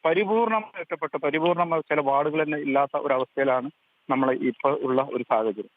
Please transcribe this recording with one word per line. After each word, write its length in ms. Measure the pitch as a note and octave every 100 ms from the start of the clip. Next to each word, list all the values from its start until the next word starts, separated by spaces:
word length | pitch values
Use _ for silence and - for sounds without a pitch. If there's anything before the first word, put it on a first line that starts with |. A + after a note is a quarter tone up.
| E3
പരിപൂർണ്ണമായി 760 | E3+ G3+ A3 A#3 A3 G#3+ -
ഒറ്റപ്പെട്ട, 360 | - E3 D3+ F3
പരിപൂർണ്ണമായി 640 | D#3+ D#3 E3+ F3 E3+ D#3+
ചില 180 | - D3+
വാർഡുകൾ 440 | C#3 C#3 D3 D#3
തന്നെ 140 | D3+ D3+
ഇല്ലാത്ത 400 | C#3+ C3+ C#3 D3
ഒരു 160 | C#3+
അവസ്ഥയിലാണ് 580 | C3 C3 - C3+ B2+ C3 _ _ _ -
നമ്മൾ 220 | C3+ C3
ഇപ്പൊ 380 | B2+ B2+ A#2 C#3
ഉള്ള 380 | D3 C3+ B2+ C3+
ഒരു 100 | B2
സാഹചര്യം. 460 | A#2+ A2+ A2 G#2 G2+